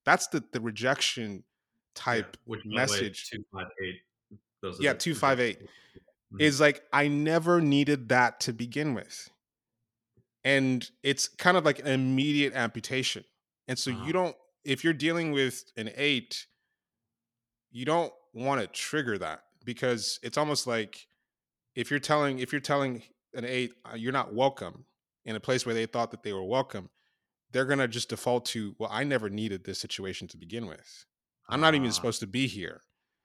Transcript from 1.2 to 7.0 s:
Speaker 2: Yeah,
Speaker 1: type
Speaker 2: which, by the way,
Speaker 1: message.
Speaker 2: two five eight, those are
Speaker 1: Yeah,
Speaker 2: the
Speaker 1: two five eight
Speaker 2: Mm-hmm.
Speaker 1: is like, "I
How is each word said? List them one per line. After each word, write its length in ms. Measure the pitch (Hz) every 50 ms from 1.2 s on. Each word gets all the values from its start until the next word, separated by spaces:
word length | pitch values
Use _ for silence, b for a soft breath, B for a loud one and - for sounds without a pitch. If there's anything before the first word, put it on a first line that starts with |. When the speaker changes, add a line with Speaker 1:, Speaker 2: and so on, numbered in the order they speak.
| 113 104 98
Speaker 2:
Yeah, 60 | 92 - _ _ _ _ _ _ _ _ _ _
Speaker 1:
type 420 | - - 127 120 113 101 - - - _
Speaker 2:
which, 140 | - 113 104 -
by 0 |
the 60 | 107
way, 40 | 107
Speaker 1:
message. 540 | 117 131 127 104 101 117 104 95 - - -
Speaker 2:
two 140 | 113 107 104 _ -
five 140 | 92 92 90 - -
eight, 200 | 95 92 92 90 _ _ _ _ _ _ - 101 _ _ _ _
those 200 | - 92 90 104
are 20 |
Speaker 1:
Yeah, 120 | 139 143 123
Speaker 2:
the 40 | -
Speaker 1:
two 160 | - 175 151
five 240 | 117 147 139 135 123
eight 220 | 123 113 98 -
Speaker 2:
Mm-hmm. 800 | - - - - - _ _ - _ _ _ _ _ _ 101 98
Speaker 1:
is 200 | 151 151 139 131
like, 220 | 151 147 143 - - _
"I 140 | - 143